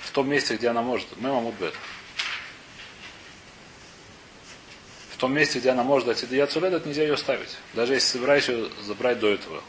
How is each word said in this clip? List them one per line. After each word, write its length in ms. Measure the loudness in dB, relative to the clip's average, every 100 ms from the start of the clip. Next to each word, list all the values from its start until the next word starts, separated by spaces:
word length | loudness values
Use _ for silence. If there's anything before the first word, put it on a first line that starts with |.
В 80 | -4
том 180 | -2 2
месте, 260 | 2 0 0
где 120 | 2
она 120 | 2
может, 280 | 0 -2 -4 -6
мы 120 | -2
вам 140 | 0
убьет. 300 | -2 -4 -6 -6 -12 -14 -16 -8 -8 -8 -12 -16 -20 -18 -18 -18 -18 -18 -20 -20 -20 -20 -20 -20 -20 -20 -20 -20 -20 -20 -20 -20 -20 -20 -20 -20 -18
В 60 | -2
том 160 | 0
месте, 240 | 4 2 4
где 120 | 2
она 120 | 4
может 240 | 4 4 4
дойти 180 | -2
до 120 | 0 2
Яцуледет, 500 | 2 2 2 0 -2
нельзя 160 | 0
её 160 | 2 2
ставить. 360 | 0 -2 -2 -12 -10
Даже 180 | -2 2
если 160 | 4 2
собираешься 440 | 0 4 4 4
её 180 | 0 -2 -8
забрать 360 | -10 -2 0 2
до 100 | 2
этого 340 | 2 -2 -12